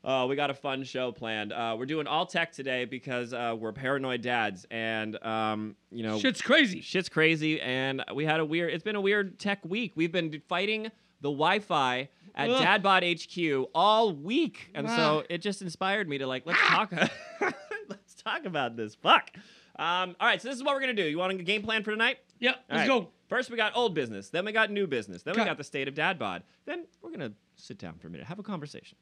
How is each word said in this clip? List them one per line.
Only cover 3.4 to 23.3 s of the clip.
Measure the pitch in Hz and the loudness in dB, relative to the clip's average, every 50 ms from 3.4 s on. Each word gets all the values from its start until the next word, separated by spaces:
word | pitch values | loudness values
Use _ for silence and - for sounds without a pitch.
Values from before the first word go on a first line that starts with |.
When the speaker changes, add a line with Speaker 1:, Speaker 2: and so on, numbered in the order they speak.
| 120 117 117 110 | -2 -2 -2 -2
Speaker 1:
we're | 113 110 | -4 -6
paranoid | 101 - 131 127 139 139 135 131 127 120 | -6 -4 -2 0 0 0 0 -2 -2 -2
dads, | 110 123 123 120 110 104 98 90 - _ | 0 0 2 2 2 0 -2 -6 -12 _
and, | 117 113 113 113 113 110 110 110 107 - - | -6 -4 -2 -2 -2 -2 -2 -4 -6 -6 -4
um, | 113 110 110 110 110 110 107 107 107 101 _ _ _ | -2 0 0 0 0 0 -2 -4 -6 -8 _ _ _
you | - 117 | -8 -6
know, | 110 110 107 107 | -2 -2 -2 2
Speaker 2:
Shit's | - 262 214 - | 2 0 0 0
crazy. | - - 262 330 294 208 180 - | 2 4 6 6 6 4 2 -4
Speaker 1:
shit's | - - - 196 180 - | -8 -2 -2 -2 -2 0
crazy, | - 160 156 160 165 151 156 156 156 - | 2 4 4 6 4 4 2 0 0 0
and | 78 123 127 131 135 135 135 135 - - 107 | -2 -2 -2 0 0 -2 -2 -4 -6 -6 -4
we | 139 151 | -2 0
had | 151 156 160 | 2 2 2
a | 160 | 2
weird, | 147 160 170 175 165 | 0 0 0 0 0
it's | 143 165 - | -2 -4 -4
been | 214 214 | -4 -2
a | 208 | 0
weird | 196 196 208 208 196 190 - - | 2 2 2 2 0 -2 -6 -6
tech | - 202 202 196 - | -2 -2 -2 -2 -4
week. | 165 190 226 240 180 _ | -4 -4 -4 -4 -4 _
We've | 156 165 170 | 0 0 2
been | 165 185 165 160 151 147 _ _ | 2 0 -2 -2 -6 -8 _ _
fighting | 180 175 196 208 220 214 214 220 - _ _ _ _ _ | -2 0 0 0 0 -2 -4 -8 -12 _ _ _ _ _
the | 143 143 | -4 -2
Wi-Fi | 147 139 156 170 196 214 202 - 175 151 135 127 123 127 139 - _ _ - - - | 0 4 4 4 4 2 2 0 2 2 4 4 2 0 -4 -6 _ _ -20 -12 -4
at | - - 226 | -2 2 2
Speaker 2:
Ugh. | 247 262 | 4 4
Speaker 1:
Dad | 262 175 202 214 | 6 6 4 6
Bod | 185 196 190 185 180 | 6 4 4 6 4
H | 175 170 160 - - | 2 0 -2 -4 -10
Q | - 180 170 156 139 135 131 - - | -4 -2 0 2 2 2 0 0 2
all | 160 185 208 214 220 233 214 170 | 4 6 6 6 6 6 4 0
week, | 139 143 185 240 320 330 202 - - - - - | -2 -4 -2 0 2 0 0 -2 -10 -20 -10 -8
and | 160 170 220 | -6 -4 0
so | 233 233 233 151 151 156 | 2 4 4 4 4 2
Speaker 2:
Ah. | - - | 0 -2
Speaker 1:
it | 170 170 | -6 -4
just | 165 208 196 - | -2 -4 -4 -4
inspired | 190 175 160 - 190 190 196 214 202 156 | -8 -10 -6 -2 -2 0 0 0 0 -2
me | 143 139 | -2 -4
to, | 135 | -2
like, | 131 131 127 - | -2 -4 -4 -4
let's | 160 185 - | 0 2 2
Speaker 2:
Ah. | - - - 180 214 | 4 4 4 2 2
Speaker 1:
talk. | 196 180 156 143 - - - - - - - | 0 0 0 0 0 0 -8 -16 -16 -4 -2
<laughs> | - 370 - - - - 427 453 415 - | -2 -2 -2 -4 -12 -12 -12 -12 -10 -12
Let's | 240 - _ _ - | -14 -16 _ _ -20
talk | - - 220 - 349 302 | -10 -6 -6 -6 -4 -4
about | 196 165 147 131 120 117 | -4 -2 -2 -2 -2 -4
this. | 117 110 104 - | -6 -8 -8 -8
Fuck. | _ - 180 294 - - - - 175 - - - - - _ _ | _ 6 6 6 6 6 0 -18 -20 -20 -20 -20 -20 -20 _ _
Um, | - 151 170 175 180 185 185 175 - | -4 -2 0 0 0 -2 -2 -2 2
all | 208 233 | 2 2
right, | 208 170 | 2 2
so | - 247 | -2 -8
this | 277 | -8
is | 240 | -2
what | 269 294 277 | 0 0 0
we're | 269 | 0
gonna | 269 254 240 | 0 0 0
do. | 208 180 | 0 0
You | 151 147 170 | 0 0 0
want | 185 185 | 0 -2
a | 190 190 | -2 -2
game | 175 170 208 214 | -2 -2 -2 -2
plan | 202 220 220 220 | 0 -2 -2 -2
for | 196 214 | -2 -2
tonight? | 214 220 226 247 262 - _ _ _ _ | 0 0 0 0 0 -2 _ _ _ _
Speaker 2:
Yep, | 240 247 254 | -2 -2 -2
Speaker 1:
All | - - - 139 | -2 -6 -2 0
Speaker 2:
let's | 160 147 262 | 2 4 4
Speaker 1:
right. | 269 233 | 4 2
Speaker 2:
go. | 180 - _ _ _ | 2 -2 _ _ _
Speaker 1:
First, | _ | _